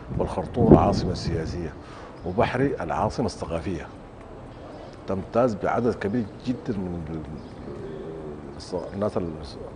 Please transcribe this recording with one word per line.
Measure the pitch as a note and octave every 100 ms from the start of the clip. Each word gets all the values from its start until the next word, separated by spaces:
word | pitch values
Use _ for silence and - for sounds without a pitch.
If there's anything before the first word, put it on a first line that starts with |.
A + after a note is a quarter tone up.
| - -
والخرطوم | F2+ F#3+ D#3 B2 A2+
العاصمة | D#2+ G2 F#2+ F2+
السياسية، | E2 E2 E2 D#2+ F2 D#2 - - - - - F2+
وبحري | F#2+ A2+ B2 C#3 -
العاصمة | D#2+ C#2+ G#2 - G2+
الثقافية". | - D2+ E2 F2 D#2+ - - - - - - - - - - - - -
تمتاز | F#2+ - A#2 B2 G2+
بعدد | F2 G2 A#2+
كبير | F#2+ G2 A#2+ G2+ - B2+
جدا | B2 - G2+
من | F2+ E2+ D#2
ال-، | D#2+ D2+ D2+ - - C#2+ C#2+ D#2 D#2 D#2 D#2+ D2+ D2 C#2+ D2
الص-، | - F2+ -
الناس | G2 G#2 G#2
ال-، | E2+ D#2+ C#2+ - -